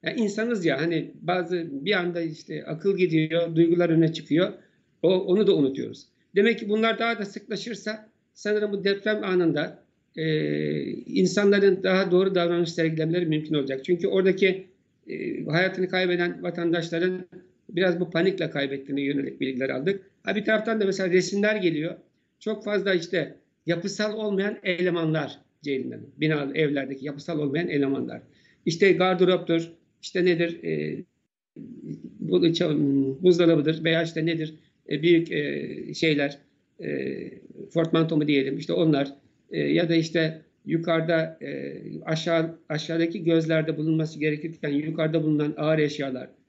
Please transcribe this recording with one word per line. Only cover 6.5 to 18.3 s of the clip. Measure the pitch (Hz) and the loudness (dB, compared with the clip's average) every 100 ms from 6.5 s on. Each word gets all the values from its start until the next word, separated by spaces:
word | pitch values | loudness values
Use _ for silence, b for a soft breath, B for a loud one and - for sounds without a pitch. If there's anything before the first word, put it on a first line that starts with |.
| 226 | 2
ki | 214 | -2
bunlar | 214 226 220 | 0 0 0
daha | 226 226 | -2 -2
da | 202 | -6
sıklaşırsa | - - 208 - 214 - 214 - _ _ | -10 -10 -8 -8 -10 -10 -10 -14 _ _
sanırım | _ 208 208 208 | _ -2 0 0
bu | 196 | 0
deprem | 185 196 214 214 | 0 0 0 -2
anında, | 202 185 170 147 151 - _ _ _ - | 2 2 4 2 -2 -8 _ _ _ -6
e, | 160 156 151 147 151 151 143 | -2 0 0 -2 0 -2 -4
insanların | - - 190 185 196 202 202 196 185 | -8 -4 2 2 4 4 6 6 4
daha | 185 185 190 | 2 2 4
doğru | 180 190 180 | 4 4 2
davranış | 170 175 165 | 2 0 -2
sergilemeleri | 170 165 160 160 175 170 | 0 -2 0 0 0 0
mümkün | 156 156 151 | 0 0 -2
olacak. | 131 135 - | -2 -4 -2
Çünkü | 175 190 | 0 2
oradaki, | 190 190 190 190 185 - _ _ _ - | 2 2 4 2 2 -6 _ _ _ -12
e, | - - - - | -8 -6 -6 -2
hayatını | 160 185 185 185 | 0 0 0 -2
kaybeden | 185 185 175 175 175 | 0 0 0 -2 -4
vatandaşların | 180 170 170 170 165 165 180 185 - - - _ _ | -8 -4 0 0 -2 -2 -2 -2 -10 -20 -20 _ _
biraz | 170 190 175 | 0 0 0
bu | 175 | -2
panikle | 165 185 | 0 0